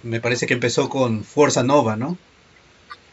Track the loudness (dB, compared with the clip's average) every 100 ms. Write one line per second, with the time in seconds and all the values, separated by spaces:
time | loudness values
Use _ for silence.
0 | -6 -4 -2 -2 -2 -2 0 0 -2 0
1 | 0 -2 -4 2 2 4 2 2 2 -2
2 | -4 -8 _ _ _ -20 -20 _ -20 -20
3 | _